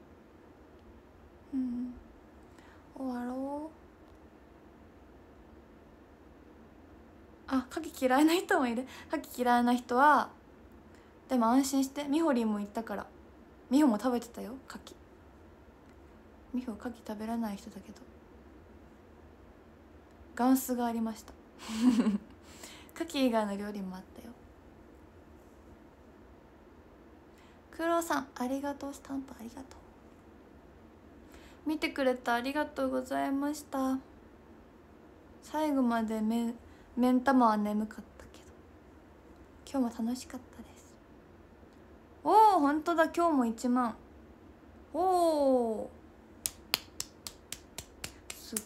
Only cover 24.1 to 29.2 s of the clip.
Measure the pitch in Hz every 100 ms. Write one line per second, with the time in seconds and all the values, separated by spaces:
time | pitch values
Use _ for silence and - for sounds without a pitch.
24.1 | - 226 240 - - - - - - -
25.1 | - - - - - - - - - -
26.1 | - - - - - - - - - -
27.1 | - - - - - - - 330 339 339
28.1 | 294 269 - 247 269 285 285 277 277 -
29.1 | 269